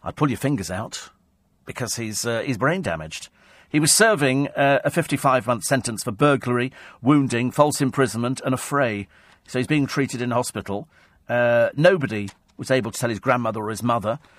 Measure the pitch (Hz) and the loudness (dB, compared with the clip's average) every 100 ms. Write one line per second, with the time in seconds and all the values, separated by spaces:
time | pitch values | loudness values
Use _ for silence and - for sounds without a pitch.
0 | - - 147 110 135 139 90 92 117 - | -12 -2 0 0 -2 -2 -4 -8 -8 -12
1 | - _ _ _ _ _ - - 117 - | -16 _ _ _ _ _ -16 -8 -6 -6
2 | 113 101 120 113 135 113 131 185 131 80 | -6 -6 -4 -4 -4 -2 0 0 -2 -6
3 | 78 - - _ _ - _ 151 151 - | -8 -12 -16 _ _ -20 _ 0 2 6
4 | 220 190 139 131 143 - 139 143 147 175 | 4 4 2 2 0 0 2 2 2 0
5 | 160 143 139 131 113 117 - 135 117 110 | 0 0 2 2 0 -2 0 -2 -2 -6
6 | - 98 147 135 123 123 127 - - - | -6 2 2 2 2 -2 -2 -6 -20 -2
7 | 120 147 135 117 123 - 147 - 135 - | 4 4 4 0 0 2 2 2 0 2
8 | 131 113 120 131 - 127 - 143 127 104 | 0 0 -4 -4 -4 -4 -2 0 0 -2
9 | 101 _ _ _ - 127 127 156 135 - | -8 _ _ _ -8 -4 0 0 0 0
10 | 131 120 120 120 120 107 98 101 139 _ | -2 -2 -2 -2 -2 -6 -6 -8 -8 _
11 | _ _ - 120 120 120 117 - 175 190 | _ _ -4 0 4 4 4 4 4 4
12 | 131 107 101 - _ - 131 131 113 - | 0 -4 -8 -12 _ -14 -2 -2 -2 -4
13 | - 107 135 123 113 110 107 107 120 117 | -4 -2 -2 0 0 -4 -6 -4 -2 -2
14 | 101 123 - | -2 -6 -10